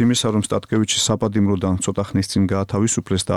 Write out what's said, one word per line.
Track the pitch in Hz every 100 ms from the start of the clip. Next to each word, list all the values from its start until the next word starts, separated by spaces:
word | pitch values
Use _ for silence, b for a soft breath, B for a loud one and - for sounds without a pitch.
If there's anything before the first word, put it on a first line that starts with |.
იმისა, | 120 120 117
რომ | 107
სტატკევიჩი | - 104 - 110 104 -
საპატიმროდან | - 107 110 104 101 98 92 92
ცოტა | 101 98
ხნის | 101 98 95
წინ | 101
გაათავისუფლეს | 98 98 98 101 113 - - 95
და | -